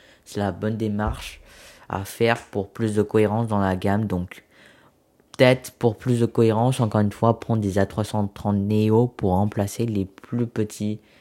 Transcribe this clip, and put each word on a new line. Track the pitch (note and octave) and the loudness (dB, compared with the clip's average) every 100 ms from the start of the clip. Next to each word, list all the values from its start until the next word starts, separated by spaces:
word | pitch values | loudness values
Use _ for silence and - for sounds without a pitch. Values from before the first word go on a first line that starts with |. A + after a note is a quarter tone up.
| _ _ - | _ _ -12
c'est | G2+ | -4
la | G2+ | -4
bonne | F#2 G#2 A2 | -2 -4 -4
démarche | A2 G#2 G#2+ - - - - - - - - | -4 -2 -2 -4 -10 -16 -20 -20 -20 -20 -8
à | F#2+ | -8
faire | G2 - A#2 A#2+ - | -6 -2 0 0 -4
pour | G#2+ G2 | -6 -6
plus | - A2+ G#2 | -4 -2 0
de | |
cohérence | G#2 A2 G#2 G#2+ A#2 | 2 2 2 2 0
dans | G#2 | 0
la | G2 F#2 | 0 0
gamme. | G2+ G#2 G#2+ | 0 0 0
Donc, | F#2 F2+ - - _ - _ _ _ _ _ _ - | -2 -4 -10 -20 _ -20 _ _ _ _ _ _ 2
peut-être | B2+ B2+ - | 4 4 -2
pour | - A#2 G#2+ | -2 -2 0
plus | B2+ A#2+ | 0 0
de | A2+ | 0
cohérence, | - A2+ A2 B2 C3+ | 2 2 4 2 2
encore | A2+ A2 | 0 2
une | G#2 | 0
fois, | - A2+ A#2 | 2 2 2
prendre | - A2+ | 0 -2
des | G2+ F#2+ | 0 0
A | G2 | 0
trois | - | -2
cent | G#2+ G#2+ G2+ | -4 -2 -4
trente | - G#2+ G2+ | -4 -2 -2
Neo | G2+ G#2+ G#2+ A2 B2 | 0 2 4 4 2
pour | - G2+ | 0 0
remplacer | F#2 G#2 G#2+ G2 - A#2 | 2 0 -2 -4 -4 -2
les | G2+ | -2
plus | F#2+ - - A#2+ A#2 | -4 -8 -8 -4 -4
petits | A2+ G#2+ - G#2+ G#2+ _ _ | -4 -6 -4 -6 -6 _ _